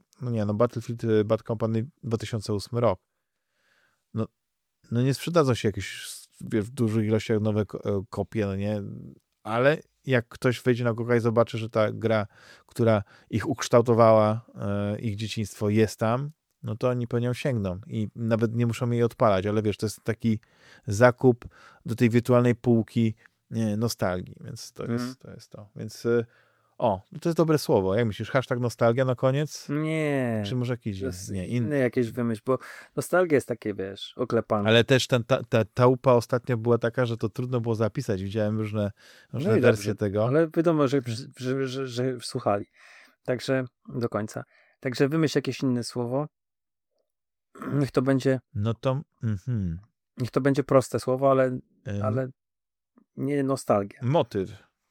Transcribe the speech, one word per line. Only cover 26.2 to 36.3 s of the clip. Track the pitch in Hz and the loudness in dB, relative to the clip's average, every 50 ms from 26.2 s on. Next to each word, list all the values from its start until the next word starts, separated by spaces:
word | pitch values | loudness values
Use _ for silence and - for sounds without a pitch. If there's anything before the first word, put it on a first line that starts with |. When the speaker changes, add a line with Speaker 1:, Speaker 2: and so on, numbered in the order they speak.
| 113 - _ _ _ _ _ _ _ _ _ - | 0 -2 _ _ _ _ _ _ _ _ _ -2
Speaker 1:
o, | - 113 98 92 - _ - 147 | 0 0 0 -2 -6 _ -18 -6
to | - 170 | -4 -2
jest | 160 175 | 0 2
dobre | 165 156 156 143 | 2 2 2 2
słowo. | - - 143 104 92 95 95 | 2 2 2 2 4 2 2
Jak | 117 120 110 | 2 0 0
myślisz, | 95 - 110 - | -2 -6 -8 -2
hashtag | - 131 120 - 131 120 | -2 -2 -2 -2 -4 -2
nostalgia | 123 117 - - 123 117 117 131 131 | -2 -4 -2 2 2 2 4 2 0
na | 127 123 | 0 0
koniec? | - 139 131 131 143 151 143 - - - - | 0 0 0 0 0 -2 -4 -8 -12 -10 -6
Speaker 2:
Nie. | 143 151 156 156 160 160 156 147 143 135 127 117 113 107 104 | -6 -4 -4 -2 -2 -2 -2 0 0 0 -2 -2 -2 -2 -4
Speaker 1:
Czy | 101 131 | -4 -4
może | 123 120 120 123 | -4 -2 -2 -4
jakiś | 117 - 117 98 95 | -4 -4 -6 -6 -4
Speaker 2:
To | 113 | -6
jest | 131 90 90 95 - | -6 -8 -8 -10 -8
Speaker 1:
inny? | 98 95 | -6 -6
Nie, | 90 - | -4 -2
inny. | 113 123 117 151 | -2 -2 0 0
Speaker 2:
inne | 147 139 | 0 2
jakieś | 127 120 - 127 120 113 | 0 2 2 0 -2 0
wymyśl, | - 127 120 117 113 104 - | -2 -4 -4 -4 -4 -4 -2
bo | 131 131 - - - - - - - _ | -2 -2 -2 -4 -10 -18 -20 -20 -10 _
nostalgia | 147 - - - 180 185 165 147 | -8 -4 0 2 2 4 4 2
jest | 120 - - | 2 2 0
takie, | 120 - - 107 98 | -6 -6 -6 -6 -6
wiesz, | 101 95 98 98 - - - - - | -6 -8 -8 -10 -12 -14 -16 -6 -6
oklepane. | 127 - 117 113 - - 113 104 104 110 | -4 0 0 -2 0 0 0 2 4 6
Speaker 1:
Ale | 113 117 110 | 6 6 6
też | - 135 123 - - | 6 4 2 2 2
ten, | 131 120 113 | 0 0 2
ta, | - 135 - 117 | 0 0 0 0
ta, | - - 113 107 | 0 0 0 0
ta | - _ - 127 123 | 0 _ 4 4 4
łupa | 131 120 - 135 123 | 4 4 4 4 4
ostatnio | 120 - - | 4 4 0